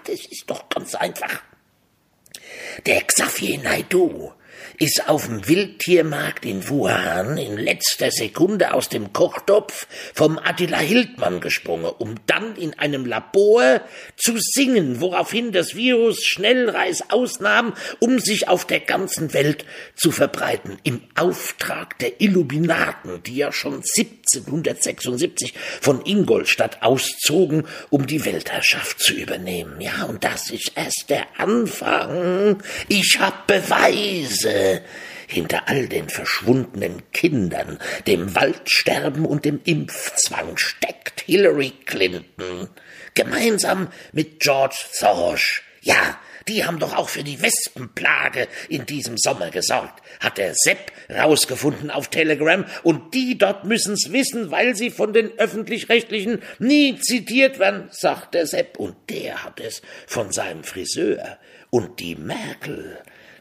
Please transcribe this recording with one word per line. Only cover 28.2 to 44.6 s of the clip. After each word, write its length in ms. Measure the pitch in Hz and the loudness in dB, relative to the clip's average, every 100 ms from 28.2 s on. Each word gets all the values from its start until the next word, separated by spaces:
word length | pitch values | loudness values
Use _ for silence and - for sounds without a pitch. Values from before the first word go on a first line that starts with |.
Weltherrschaft 760 | - - - - - - - - | -2 -4 -4 0 2 2 -2 0
zu 140 | - | 0
übernehmen. 640 | - - 92 92 87 82 73 | 0 -4 -6 -4 -6 -6 -8
Ja, 220 | - - | -8 -6
und 200 | - 110 | -6 -2
das 260 | - - - | -2 -2 -6
ist 220 | 120 - | -6 -6
erst 360 | - 127 - - | -4 -4 -4 -2
der 160 | 139 - - | -2 -2 -2
Anfang. 1200 | 180 233 208 - - - - 170 180 180 208 202 - - - | 0 2 0 -2 -2 -2 -2 -2 0 2 2 2 -2 -10 -2
Ich 300 | 202 175 - | 2 4 4
hab 260 | 190 - - | 2 0 2
Beweise. 1200 | 202 - - - 208 208 185 139 - 220 104 190 - - - - - - | 2 4 4 4 4 0 -2 -2 -2 0 2 2 2 -4 -16 -16 -16 -6
Hinter 420 | - 85 - - | -4 -2 -2 0
all 200 | 143 120 | 0 0
den 200 | - - | -2 -4
verschwundenen 920 | - - - 110 127 123 - 90 85 - | -6 -4 0 4 4 2 -4 -4 -6 -8
Kindern, 720 | - 165 143 92 - - 76 - - - | 0 2 2 0 -2 -6 -8 -8 -6 0
dem 300 | 92 95 87 | 0 2 2
Waldsterben 880 | 139 175 - - - 139 143 139 160 | 2 0 0 2 2 2 0 0 0
und 180 | 147 | 0
dem 160 | 147 147 | 0 0
Impfzwang 920 | - 156 143 - - - - - - - | 0 0 -2 -8 -6 -2 -2 -2 -4 -2
steckt 640 | - - - - - - | -2 -2 -4 -4 -12 -10
Hillary 500 | - 180 196 147 135 - | 2 6 6 4 0 -4
Clinton. 840 | - - 95 87 - - 92 90 95 - - - - | -10 0 0 0 -10 -12 -10 -8 -10 -14 -20 -20 -4
Gemeinsam 720 | - - 294 233 208 - 185 185 - - | -2 0 0 2 2 0 -2 -4 -8 -8
mit 260 | - 156 - | -4 -4 0
George 380 | 151 139 | 2 4